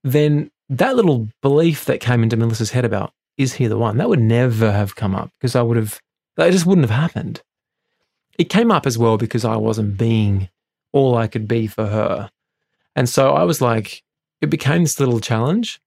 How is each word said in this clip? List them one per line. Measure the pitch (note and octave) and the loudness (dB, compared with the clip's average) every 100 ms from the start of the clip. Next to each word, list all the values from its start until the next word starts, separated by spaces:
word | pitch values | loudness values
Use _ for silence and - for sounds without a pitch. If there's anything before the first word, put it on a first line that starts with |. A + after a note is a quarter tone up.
then | C3+ D3 D3+ D3 D3+ _ _ | 0 2 2 2 -2 _ _
that | B2+ B3+ | -2 0
little | B3+ F#3+ B2+ A2 _ | 2 2 2 -4 _
belief | C#3 C#3+ E3 D3+ | 0 2 2 -2
that | - - | -4 -4
came | A#2+ A#2+ | 0 0
into | A2+ A2+ | 2 0
Melissa's | A#2 A2 A2 | -2 -2 -4
head | B2+ | -2
about, | A#2+ G#2 G2+ _ _ - | -2 -4 -6 _ _ -4
"Is | C3 | -4
he | - A#2+ | 0 -2
the | G#2+ | 0
one?" | A2+ A2 | -2 0
that | A#3+ | 0
would | F3 | 2
never | A2 A#2 B2+ A2 A2 | 2 2 2 2 0
have | G2+ G2+ | 0 -2
come | - G#2 | -4 -4
up, | F#2+ - _ | -4 -8 _
'cause | B2 | -2
I | B2 | 0
would | A#2 A#2 | 0 0
have, | G#2+ - _ _ _ - | -2 -10 _ _ _ 0
that | E3+ | 2
just | F#3 E3+ | 4 4
wouldn't | F#3+ A#2+ | 2 2
have | A2 | 0
happened. | E3 - - - _ _ _ _ _ _ _ _ _ - | -2 -4 -10 -12 _ _ _ _ _ _ _ _ _ -4
It | E3 | 0
came | F#3+ A#3 | 2 2
up | F3+ | 2
as | C#3 A2+ | 0 0
well | A#2 A2 | 2 2
because | A#2 A#2+ | -2 -2
I | A#2 | -2
wasn't | A2 A2 A2 G#2 G2 | -2 -2 -2 -4 0
being | A2+ A2+ G#2 G2 F#2+ _ _ _ _ | 0 2 2 0 -4 _ _ _ _
all | C#3 C3+ | 0 2
I | A#2+ A2 | 2 -2
could | A#2 G#2+ | -4 -2
be | A#2 A2 | -2 -2
for | - | -4
her. | G#2+ G#2+ G#2+ - - _ _ _ _ _ _ | -4 -2 -2 -4 -8 _ _ _ _ _ _
And | - B2 | -2 0
so | - C3+ | 2 2
I | C#3+ | 2
was | F3 D#3 | 0 0
like, | B2 A2 G2+ - _ _ _ _ | 0 0 -4 -16 _ _ _ _
it | D3+ | -4
became | D#3+ C3 E3+ | -2 0 2
this | E3 - | 0 0
little | C3 A#2 | 0 0
challenge. | - A2+ B2 G#3 A3+ - | -2 -2 0 -2 -4 -12